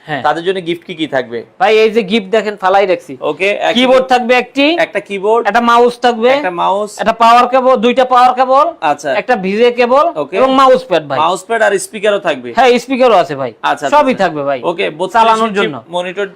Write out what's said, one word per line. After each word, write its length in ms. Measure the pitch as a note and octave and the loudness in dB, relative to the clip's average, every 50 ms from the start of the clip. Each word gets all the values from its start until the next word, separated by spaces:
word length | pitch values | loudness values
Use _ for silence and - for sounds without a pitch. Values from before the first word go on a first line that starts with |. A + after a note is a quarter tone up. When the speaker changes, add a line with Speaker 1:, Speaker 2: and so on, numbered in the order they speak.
| _ | _
Speaker 1:
হ্যাঁ। 180 | D#3 D3+ C3+ | -10 -8 -4
Speaker 2:
তাদের 220 | A#2+ D3 D3+ E3 E3+ | -2 -2 -2 -2 -4
জন্য 220 | F#3 F#3+ F#3+ E3+ | -4 -6 -4 -6
গিফট 180 | E3 F3 E3+ - | -6 -8 -8 -10
কি 100 | - F3+ | -14 -8
কি 120 | D#3 D#3+ | -8 -6
থাকবে? 380 | C3 C#3 C3 B2 A2+ A#2+ A#2 A2 - _ _ | -4 -4 -4 -4 -4 -10 -12 -12 -14 _ _
Speaker 1:
ভাই 200 | F3+ G#3 A3 A3 | 0 2 4 2
এই 120 | A3 A3 | 2 2
যে 120 | G3+ A#3 | 2 0
গিফট 240 | G#3+ F3 G#3+ A#3 F#3+ | -2 0 -2 -2 -2
দেখেন 300 | F#3+ A3+ A3 G3 G#3+ G#3 | -2 -2 -2 -2 -4 -6
ফালাই 300 | G3 F#3+ F#3 F#3+ G3 G#3 | -2 -2 2 2 2 2
রাখছি। 300 | F#3 F3 F3 - - C3+ B2 | 2 -2 -4 -4 -12 -14 -6
Speaker 2:
ওকে, 300 | - D3 F3 F3 F#3 G3+ | -6 -6 -4 -2 -2 -2
এক 240 | G3+ - C3+ D#3+ F3 | -2 -2 -2 -2 0
Speaker 1:
কিবোর্ড 320 | A#3 B3+ B3 C4 B3+ C4 | 2 2 4 4 2 2
থাকবে 280 | - B3+ B3 A#3 A3+ B3+ | 2 0 0 2 2 0
একটি, 420 | B3 A#3+ - _ C4+ C#4 D4+ E4+ E4+ | 0 0 -2 _ 0 0 0 2 0
Speaker 2:
একটা 220 | E4 - - G3+ | -2 -2 -4 -8
কিবোর্ড, 460 | G3+ - G3+ G3 F3+ G#3+ A3+ A#3 - | -8 -8 -8 -4 -2 0 0 2 0
Speaker 1:
একটা 140 | G3+ G3+ A#3+ | 0 0 2
মাউস 400 | A#3+ A#3 A#3 A#3+ A#3+ A#3+ A#3+ - | 2 4 4 4 4 2 0 0
থাকবে, 280 | - A#3+ A#3 A3 A3 B3 | 0 0 0 2 2 2
Speaker 2:
একটা 220 | C4+ C#4+ D4 F#3 | 2 0 -2 -4
মাউস, 480 | F3 E3+ F3 F3+ F#3 G3+ G#3+ G3+ - - | -4 -2 -2 -2 -2 -2 -4 -6 -8 -4
Speaker 1:
একটা 140 | G3+ G3+ | -4 -2
পাওয়ার 360 | A3 - - F3 A#3 A#3+ B3 A#3+ | 0 2 4 6 6 4 4 2
কেবল, 280 | C4 C4 B3 B3+ B3+ | 0 2 2 2 2
দুইটা 280 | A3+ G#3 B3 A#3+ B3+ B3+ | 2 2 0 2 2 0
পাওয়ার 300 | B3+ B3+ B3 B3 B3+ B3 | 2 4 4 4 4 4
কেবল, 380 | B3 C4 C4 C4 C4+ D4+ E4+ D#4+ - | 0 0 2 2 2 2 0 -2 -4
Speaker 2:
আচ্ছা। 340 | - D3+ C#3+ - - C#3+ C3 | -2 -2 -2 -2 -4 -4 -4
Speaker 1:
একটা 220 | G3+ - - B3 | -4 -2 -2 -4
ভিজে 340 | G#3 F#3 F#3+ G3 G#3+ A#3+ A#3+ | -2 -2 -4 0 2 2 2
কেবল 420 | A#3+ A#3+ B3 A#3+ B3+ C#4+ D#4 E4+ - | 2 0 0 2 2 2 2 0 -2
Speaker 2:
ওকে। 200 | D#3 C#3+ - F3 | -4 -8 -6 -2
Speaker 1:
এবং 180 | G3 C4 C4 C4 | 0 0 2 4
মাউস 300 | C4+ C4+ C4+ B3+ B3+ B3+ | 4 4 4 4 2 0
প্যাড 240 | - - - D#3 C#3 | -2 -2 -2 -2 -2
ভাই। 100 | C#3 C#3+ | -2 -2
Speaker 2:
মাউস 260 | D#3 E3+ F#3+ F3+ - | 0 0 -2 -4 -4
প্যাড 180 | - A3+ A3+ | -4 -2 0
আর 160 | G#3+ G#3 G3+ F#3 | 0 0 0 -2
স্পিকারও 400 | - - - G#3+ F#3 G#3+ G3+ G3 | -6 -8 -10 -4 -2 -2 -2 0
থাকবে? 340 | - F3 D3 B2+ A#2+ A#2+ A#2 | -2 -4 -4 -4 -8 -4 0
Speaker 1:
হ্যাঁ, 220 | A#3 C4 A#3 B3 A#3+ | 2 2 4 2 2
স্পিকারও 360 | - C4 C4+ A#3+ B3+ B3 G#3+ | 0 -4 -2 0 2 4 4
আছে 220 | F3+ D#3+ - D3+ | 2 2 0 -4
ভাই। 160 | C3+ C3+ A#2+ A2 _ | -6 -6 -8 -8 _
Speaker 2:
আচ্ছা, 240 | - D3+ D3 B2+ D3 | -4 -4 -4 -2 -2
আচ্ছা, 120 | C#3 C#4+ D4 | 2 2 2
Speaker 1:
সবই 140 | C#4 C4 | 2 2
Speaker 2:
আচ্ছা। 120 | A#3 - F#3+ | 0 0 -2
Speaker 1:
থাকবে 180 | F3 D#3 D3 | -2 -2 -4
ভাই। 180 | C#3 C#3 C#3 B2+ | -4 -4 -4 -2
Speaker 2:
ওকে, 280 | - E3+ F3 E3+ G3 F3 | -4 -6 -4 -2 -4 -6
বত্রিশ 220 | D#3 D3+ F#3 F#3 | -4 -6 -8 -2
Speaker 1:
চালানোর 360 | - A3+ A3+ A3+ A3 A3 A3+ A3+ | 0 2 2 4 2 2 0 -2
Speaker 2:
ইঞ্চি 140 | G3 G3+ | -2 -2
Speaker 1:
জন্য। 220 | G#3+ A3 C#3+ A#2+ A2+ - | -4 -4 -6 -10 -14 -8
Speaker 2:
মনিটর 400 | E3+ F3 F3+ F#3 F3 G3 G3+ G3 F3 | -8 -8 -6 -6 -6 -8 -8 -8 -10